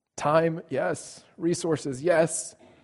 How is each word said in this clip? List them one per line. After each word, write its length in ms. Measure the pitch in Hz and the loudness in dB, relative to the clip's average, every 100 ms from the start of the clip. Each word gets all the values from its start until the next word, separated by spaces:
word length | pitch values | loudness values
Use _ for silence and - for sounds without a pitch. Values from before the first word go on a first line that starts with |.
| _ - | _ -4
Time, 460 | 147 160 165 160 - | 2 4 4 0 -4
yes. 560 | 135 175 - - - - - | -2 -2 -4 -10 -18 -20 -4
Resources, 680 | 170 170 170 156 147 127 | -2 0 0 -2 -2 -2
yes. 500 | 160 160 165 - - - - _ | 2 4 4 0 -8 -16 -20 _